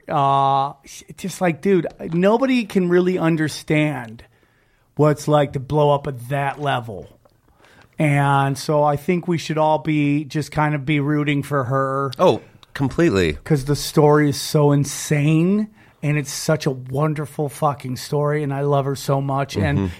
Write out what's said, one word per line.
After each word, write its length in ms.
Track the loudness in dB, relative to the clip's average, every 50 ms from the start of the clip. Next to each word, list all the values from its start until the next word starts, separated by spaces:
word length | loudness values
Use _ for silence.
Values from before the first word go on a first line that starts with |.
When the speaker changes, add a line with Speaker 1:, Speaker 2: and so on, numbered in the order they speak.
| _ -4
Speaker 1:
Uh, 640 | -2 0 2 2 2 4 4 2 2 2 0 -2 -6 _ _
sh-, 200 | -20 -20 -20 -20 -20 -16
just 240 | -12 -10 -10 -6 -2
like, 200 | -2 -2 0 0
dude, 260 | 2 2 2 2 2 0 -6 -10 -10 -4 0
nobody 520 | 2 4 4 4 4 2 2 0 0 0
can 240 | 0 0 0 2 4
really 300 | 4 4 4 2 2 2
understand 1080 | 2 2 2 2 0 -2 -4 -6 -4 0 0 2 2 0 -2 -6 -10 -12 -16 -18 -20 _ _ _ _ _ _ _ _ _ _ _ _ _ _
what 140 | 2 2 2
it's 180 | 2 0 0 2
like 240 | 2 2 2 0 -2
to 80 | -8
blow 300 | -6 -2 0 2 2 4
up 180 | 2 0 -2 -6
at 200 | -10 -10 -8 -6
that 320 | -6 -4 -4 -4 -6 -6
level. 480 | -4 -4 -2 -4 -4 -8 -12 -14 -14 -16 -20 _ _ _ _ _ _ _ _ _ _ _ _ -20 -20 _ _ -2
And 600 | 0 2 2 2 2 2 2 2 2 0 -2 -4
so 240 | -2 0 2 2 2
I 140 | 2 0
think 320 | 0 -2 -2 -2 -2 0 -2
we 100 | -4 -2
should 200 | -2 -4 -2 0
all 200 | 2 2 2 0
be, 460 | 0 0 0 2 2 2 0 0 -2
just 260 | -4 -6 -6 -6 -4
kind 240 | -2 -2 0 0 0
of 100 | -2 -2
be 160 | -2 0 0
rooting 420 | 0 0 0 0 0 0 0 -2 -2
for 220 | -2 -2 -2 -2
her. 460 | 0 0 0 0 -2 -2 -4 -4 -4 -2 2
Speaker 2:
Oh, 220 | 2 2 2 2 -2 -12 -20 -20 -20 _ -6
completely. 600 | -4 -4 -2 0 2 2 4 4 4 2 2 0 -2 -2
Speaker 1:
'Cause 220 | 0 0 0 0
the 100 | -2 -4
story 520 | -4 -4 -2 2 4 4 6 6 4 4 2
is 120 | 0 -2
so 320 | -4 -2 2 4 4 4 4
insane, 960 | 4 2 0 -4 -8 -4 -2 -2 0 2 2 2 4 2 2 2 0 -2 -4 -8 _ -20 -20 _ _ -4
and 160 | -2 -2 -2
it's 140 | -4 -6 -8
such 340 | -6 -2 -2 0 0 0
a 40 | -2
wonderful 800 | -4 -4 -8 -6 -4 -2 0 0 -2 -4 -6 -8 -6 -6 -6 -6
fucking 480 | -4 -2 -2 -2 -2 -2 -8 -10 -10
story, 460 | -8 -8 -4 -2 -2 0 0 0 -2 -2
and 100 | -4 -4
I 100 | -2 0
love 220 | 0 0 0 0
her 120 | -2 -4
so 240 | -6 -2 -2 -2 -2
much. 360 | 0 -2 -2 -2 -2 -2 -2
And 220 | -2 0 0 0 0
Speaker 2:
Mm-hmm. 80 | 0 -2 -4